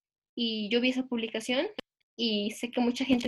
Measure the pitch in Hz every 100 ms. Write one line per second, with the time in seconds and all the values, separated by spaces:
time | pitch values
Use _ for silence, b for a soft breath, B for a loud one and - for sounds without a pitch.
0 | _ _ _ - 226 220 208 240 254 262
1 | 254 240 226 220 226 254 392 - - _
2 | _ - 233 208 208 - 240 247 240 240
3 | 262 247